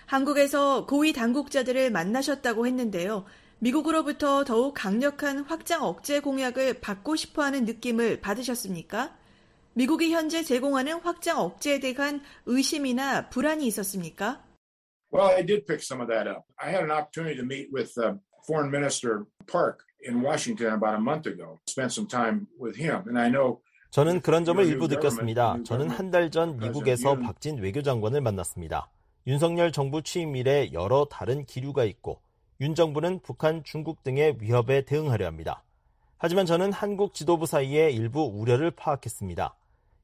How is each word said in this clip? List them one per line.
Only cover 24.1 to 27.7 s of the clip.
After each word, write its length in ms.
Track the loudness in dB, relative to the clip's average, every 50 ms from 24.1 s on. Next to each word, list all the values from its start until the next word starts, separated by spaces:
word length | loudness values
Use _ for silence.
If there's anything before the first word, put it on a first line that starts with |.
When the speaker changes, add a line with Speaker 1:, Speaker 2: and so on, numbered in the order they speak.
| 2 2 2
Speaker 3:
그런 220 | 4 4 4 4
점을 140 | 4 4 4
Speaker 2:
your 160 | 4 4 4
new 80 | 2 0
Speaker 3:
일부 60 | 0
느꼈습니다. 760 | 0 2 2 2 2 0 -2 0 2 2 2 2 2 0 -2
Speaker 2:
government, 0 |
new 20 | -2
Speaker 3:
저는 180 | -2 -2 -2
Speaker 2:
government 160 | -2 -4 -4 -2
Speaker 3:
한 80 | 2
달 200 | 4 4 4 4 2
전 240 | 0 0 0 -2
Speaker 2:
President 100 | -4 -6
Speaker 3:
미국에서 420 | -4 -4 0 2 2 2 4 4 2
Speaker 2:
Yoon 120 | 2 2 0
Speaker 3:
박진 360 | -4 -6 -6 -8 -6 -6 -4 -4
외교장관을 580 | -4